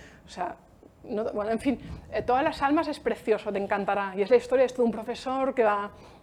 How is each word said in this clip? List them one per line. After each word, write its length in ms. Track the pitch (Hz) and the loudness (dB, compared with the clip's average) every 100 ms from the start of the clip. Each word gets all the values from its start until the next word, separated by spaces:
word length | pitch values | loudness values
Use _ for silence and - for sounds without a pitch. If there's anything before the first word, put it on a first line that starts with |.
| - - | -20 -20
o 40 | - | -16
sea, 260 | - 180 - - - - _ | -8 -8 -10 -20 -20 -20 _
no, 220 | - 214 233 | -8 -4 -4
bueno, 180 | 214 208 | -4 -2
en 80 | 226 | -2
fin, 220 | 277 233 - - - | 0 -2 -6 -16 -8
eh, 100 | - | -6
Todas 220 | - 254 | 0 2
las 180 | 311 302 | 2 0
almas 240 | 277 311 302 | 2 2 0
es 140 | 285 | -2
precioso, 500 | 240 233 - 214 214 | -4 -2 0 0 0
te 60 | 202 | -4
encantará. 540 | 196 202 202 202 196 185 | -2 -2 0 0 -2 -2
Y 60 | |
es 80 | 196 | 4
la 60 | 247 | 4
historia, 280 | - 262 254 | 6 2 2
es 100 | 262 | 2
de 60 | |
un 100 | 233 | 0
profesor 600 | 220 226 233 262 262 269 | 0 -6 -8 -4 -2 0
que 100 | 262 | 2
va 260 | 220 202 208 - - - | 2 2 -4 -10 -20 -20